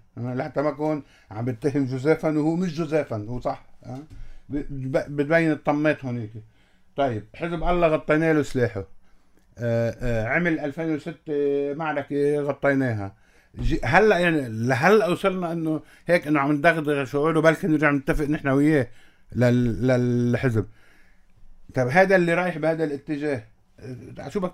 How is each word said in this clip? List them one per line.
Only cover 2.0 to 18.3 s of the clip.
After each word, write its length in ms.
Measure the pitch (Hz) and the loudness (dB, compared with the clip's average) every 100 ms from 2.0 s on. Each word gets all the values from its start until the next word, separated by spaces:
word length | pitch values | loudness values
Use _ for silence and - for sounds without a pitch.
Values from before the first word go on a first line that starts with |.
| 143 160 160 151 | 0 2 0 0
وهو 180 | 151 165 | 0 0
مش 180 | 185 | -2
جوزيفا، 520 | 147 151 156 139 110 104 | -4 -2 -2 -2 -6 -6
هو 120 | 123 | -6
صح، 240 | 135 131 - - | -6 -8 -12 -20
آه، 140 | - 131 156 - - - - | -14 -14 -14 -14 -14 -14 -8
ب-، 440 | 143 - 139 131 151 | -8 -6 -8 -4 -2
ب-، 200 | 139 143 | -2 -2
بتبين 360 | 143 147 165 | 2 2 2
الطمات 520 | 143 - 147 156 143 | 0 0 0 0 0
هونيك. 260 | 131 120 107 113 - _ _ _ - - | -4 -8 -8 -14 -20 _ _ _ -10 -2
طيب، 280 | 135 107 - | -2 -2 -8
حزب 300 | - 170 170 | -10 -6 -2
الله 240 | 160 175 165 | 0 2 4
غطينا 440 | 156 - 156 165 | 2 2 2 4
له 100 | 156 | 2
سلاحه، 440 | 135 131 117 98 95 - - - _ _ _ - | 0 0 0 -2 -10 -16 -20 -20 _ _ _ -6
آه، 380 | 117 117 117 113 | -2 0 0 -2
آه، 280 | 123 113 110 | -2 -2 0
عمل 320 | 156 175 156 | 0 0 0
ألفين 340 | 147 151 160 | -4 -4 -4
وستة 800 | 147 170 156 - 147 143 143 143 | -4 -6 -12 -6 -2 0 0 -2
معركة 680 | 143 160 143 - 143 143 147 | -4 -4 -4 -4 0 0 0
غطيناها. 720 | 143 135 139 135 131 107 98 - _ _ _ - | -2 0 0 2 0 -2 -6 -12 _ _ _ -4
جي-، 220 | 120 160 | 0 0
هلأ، 340 | - 175 214 175 | 2 4 6 4
يعني، 300 | 175 156 123 | 2 0 -2
لهلأ 600 | 110 120 127 170 220 170 | -2 0 2 6 4 4
وصلنا 440 | 180 196 185 170 | 0 0 -2 -4
إنه 280 | 170 160 156 - - - | -4 -2 -4 -6 -10 0
هيك، 200 | 175 151 | 0 2
إنه 140 | 151 | 2
عم 120 | 139 | 2
ندغدغ 520 | 147 170 160 147 143 | 4 4 2 0 0
شعوره، 360 | 123 143 156 160 | 0 0 2 4
بلكي 260 | 160 156 190 | 4 4 2
نرجع 240 | 151 151 | 2 4
نتفق 340 | 143 147 147 | 2 0 0
نحن 240 | 143 | -2